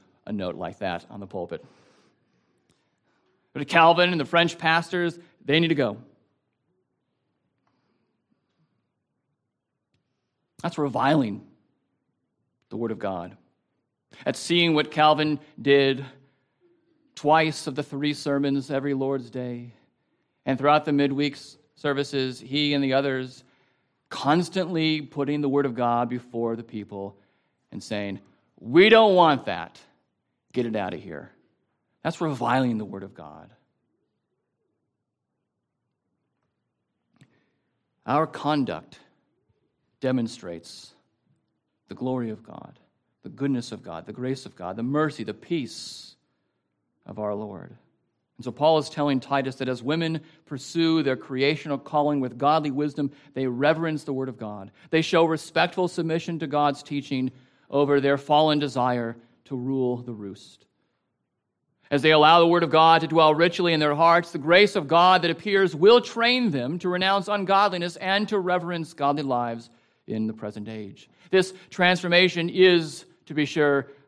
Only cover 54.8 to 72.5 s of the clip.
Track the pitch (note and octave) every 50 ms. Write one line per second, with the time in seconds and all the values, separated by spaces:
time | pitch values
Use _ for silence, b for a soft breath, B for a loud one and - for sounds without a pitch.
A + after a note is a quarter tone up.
54.8 | b b - D#3+ D#3+ - F#3+ E3 E3 D#3+ D#3+ D3+ - - - E3 E3+ F3 - F#3+
55.8 | F3+ E3+ - F#3 E3+ D#3+ D#3+ E3 - - E3+ D3+ E3 C#3+ C#3+ D3 D3 D3 C#3 -
56.8 | - - D3 C#3+ C3 - C#3+ C3 C3 B2+ b b b b b b b b - C#3
57.8 | D3 C#3+ C#3+ C#3 C3+ C#3 C#3+ C3+ C#3 - D3+ D3+ D#3 D#3 D3+ D3 D3 C3+ B2 C3+
58.8 | B2 B2+ B2 A#2+ A#2 A#2 A#2 b b b b b _ - C#3 B2+ B2 C3 C3+ C3
59.8 | B2+ B2 B2 B2 B2 B2 A2+ G#2+ G#2 G2 F#2 - - - - _ _ _ _ _
60.8 | _ _ _ _ _ _ _ _ _ _ _ _ _ _ _ _ _ _ _ b
61.8 | b b - C#3+ C#3 D#3 D#3 D3+ D3+ D#3 E3 E3+ E3+ E3+ F3 E3+ E3+ D3+ D#3 D#3+
62.8 | D#3+ D#3+ E3 D#3+ E3 D#3 D#3+ E3 D#3 D#3 D3+ D#3 E3+ F3 F3 - F3+ F3 E3 D#3
63.8 | D3+ D3+ D3 D3 E3 E3+ E3+ F3 E3+ - - D#3+ C3+ D#3 E3+ F#3+ G#3 G3+ - G3+
64.8 | D#3 C3+ D#3+ E3+ F3 F#3 F#3 F3+ D#3+ E3 D#3+ - - G#3 G3 G3 F#3+ F3 D3+ C#3+
65.8 | E3+ G#3 A#3+ A#3+ - - - A3+ A3+ A#3+ B3 B3+ B3 G#3+ D3 C3+ A#2+ C3 E3 F3
66.8 | F#3+ F3+ F3+ F3+ F#3 F#3+ G3 G3+ F3+ G#3 G#3 G3+ F#3+ F3+ G3 G3 G#3 G3+ F3+ F3
67.8 | E3+ F3 E3+ - G3 F#3 F#3+ G3+ G#3+ - G#3+ G3+ F3+ F3+ F3+ F3+ E3+ F3 F3 E3
68.8 | D#3+ - - - C#3+ C#3+ C#3+ D3+ C#3+ C3+ B2+ A#2+ B2 A#2 A#2 A#2 A#2 - _ _
69.8 | _ _ _ _ _ - A2 A2 A2 A2 A2 A2 G#2+ G#2 G#2 A2+ G#2 A2+ A2 A2
70.8 | G#2 G2 - - - b b b b b F#3 F#3 F3+ F#3 B B B B - -
71.8 | F3+ F3+ F#3 F3 - F3 E3+ F3 F#3 F3+ - F3 E3 F3